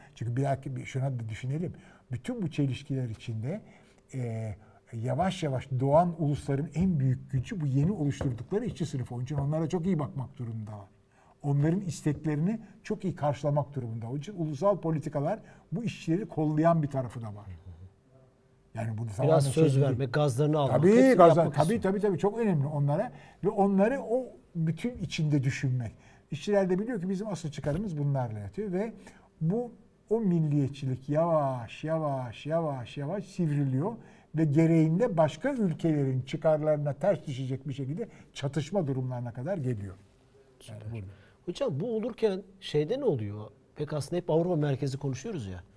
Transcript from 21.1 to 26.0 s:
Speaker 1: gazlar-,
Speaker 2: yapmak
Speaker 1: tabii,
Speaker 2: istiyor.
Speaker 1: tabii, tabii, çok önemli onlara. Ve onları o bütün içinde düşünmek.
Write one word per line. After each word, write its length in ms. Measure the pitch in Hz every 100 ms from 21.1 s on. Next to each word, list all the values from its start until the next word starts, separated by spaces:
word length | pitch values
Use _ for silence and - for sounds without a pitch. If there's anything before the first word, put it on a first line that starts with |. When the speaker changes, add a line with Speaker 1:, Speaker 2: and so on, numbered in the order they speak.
| 220
Speaker 1:
gazlar-, 280 | 170 160
Speaker 2:
yapmak 120 | 147 147
Speaker 1:
tabii, 200 | 160 226
Speaker 2:
istiyor. 60 | 190
Speaker 1:
tabii, 60 | 202
tabii, 180 | 208 175
çok 220 | 202 233
önemli 280 | 214 156 139
onlara. 440 | 147 143 160 247 - - -
Ve 60 | 185
onları 520 | 214 202 190 214 269
o 240 | 226 254 247 - - 170
bütün 420 | 160 160 240 233
içinde 460 | 180 - 151 147
düşünmek. 480 | 127 - 131 127 110 -